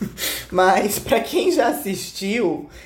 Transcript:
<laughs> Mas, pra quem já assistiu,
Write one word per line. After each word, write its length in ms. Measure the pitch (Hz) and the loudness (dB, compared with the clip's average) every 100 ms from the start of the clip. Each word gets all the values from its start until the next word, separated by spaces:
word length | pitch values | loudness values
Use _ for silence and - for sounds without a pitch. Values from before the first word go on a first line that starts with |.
| - - | -10 -6
<laughs> 300 | - - - | -8 -8 -4
Mas, 480 | 185 185 180 208 - | 4 4 4 2 -2
pra 200 | - 233 | 0 0
quem 320 | - 349 302 | 0 0 2
já 180 | 302 247 | 2 2
assistiu, 1000 | 294 202 180 - - 196 233 185 151 - - | 0 -4 -6 -8 -8 -4 0 -2 -2 -8 -18